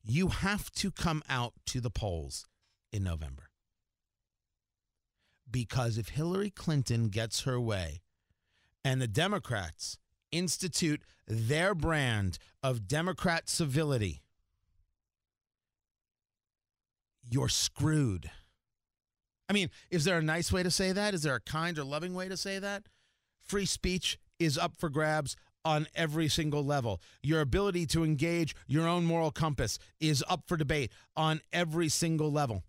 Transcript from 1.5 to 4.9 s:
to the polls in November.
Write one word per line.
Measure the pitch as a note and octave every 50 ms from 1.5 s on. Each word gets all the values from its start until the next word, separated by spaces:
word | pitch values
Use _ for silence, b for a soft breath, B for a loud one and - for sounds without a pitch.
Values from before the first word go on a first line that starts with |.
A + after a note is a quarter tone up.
| _ - _
to | - - B2+
the | A#2 A#2+
polls | - - A2+ G2+ F2 E2 C#2+ C2+ - - - _ _ _ _ _ _ _ _ _
in | - G#2 F#2+
November. | F2+ E2 D#2 D#2+ C2+ C2+ C#2 - - _ _ _ _ _ _ _ _ _ _ _ _ _ _ _ _ _ _ _ _ _ _ _ _ _ _ _ _